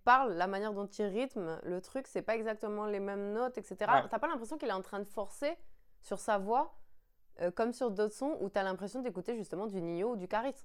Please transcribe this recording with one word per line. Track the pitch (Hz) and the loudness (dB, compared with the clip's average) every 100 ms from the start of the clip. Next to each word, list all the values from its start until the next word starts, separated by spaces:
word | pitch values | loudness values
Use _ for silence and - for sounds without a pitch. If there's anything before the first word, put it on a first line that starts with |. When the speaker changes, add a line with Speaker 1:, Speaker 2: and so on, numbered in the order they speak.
| - | 8
Speaker 1:
parle, | 254 262 | 8 8
la | 170 185 | 2 2
manière | 196 214 | 2 -2
dont | 202 202 | -2 -4
il | - 208 | -2 0
rythme | 196 269 233 165 160 | 2 0 0 -4 -4
le | - 180 | -4 -4
truc, | - 269 262 | -4 -8 -4
c'est | 190 | -4
pas | 165 226 | 0 0
exactement | 220 214 220 208 214 | 0 -2 -2 -2 -2
les | 202 | 0
mêmes | 196 202 202 | -2 -2 -2
notes, | 214 247 247 | 0 -2 -2
et | |
cetera. | - 185 208 - | -8 -2 4 4
Speaker 2:
Ouais. | 202 | 4
Speaker 1:
T'as | 330 | 0
pas | 302 | 0
l'impression | 302 226 302 | -2 -4 -4
qu'il | 254 | -2
est | |
en | 190 | -2
train | 185 - | -2 -6
de | - | -6
forcer | - 202 - 285 330 - - - - | -4 -6 -2 -4 -4 -10 -14 -20 -16
sur | - 196 | -6 -4
sa | - 208 | 0 0
voix, | 196 247 302 - - - _ _ - - | 2 2 2 -4 -14 -18 _ _ -18 -2
euh, | 175 | -2
comme | 180 226 | 2 0
sur | 240 247 | 2 0
d'autres | 196 214 208 | 2 0 0
sons | 269 320 | -2 0
où | 196 | 0
t'as | 202 | 0
l'impression | 190 185 196 254 | 0 0 -4 -4
d'écouter | 247 180 180 233 | -4 -4 -4 -4
justement | 190 165 220 | -4 -4 -4
du | 196 | -2
Nio | 170 170 214 | -2 0 0
ou | 233 | -2
du | 180 | -2
Caris. | 214 262 - | 0 0 -4